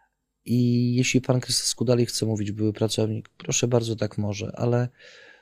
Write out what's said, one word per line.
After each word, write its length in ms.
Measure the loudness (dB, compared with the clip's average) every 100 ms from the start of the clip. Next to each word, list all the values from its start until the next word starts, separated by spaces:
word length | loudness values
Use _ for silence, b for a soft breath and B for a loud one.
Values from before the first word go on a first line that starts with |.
| _ _ _ _ -2
i 480 | 2 4 2 2 2
jeśli 260 | 2 2
pan 180 | 2 0
Krzysztof 260 | 0 -2 -2
Skudali 400 | -2 2 2 2
chce 200 | 0 -2
mówić 260 | -2 -4
były 220 | -2 -2
pracownik, 560 | 0 0 0 -2 -2 -10
proszę 380 | -12 -4 0 2
bardzo, 280 | 2 0 -2
tak 220 | -4 -4
może, 340 | -4 -4 -8 -2
ale, 340 | 0 2 0 b b b b b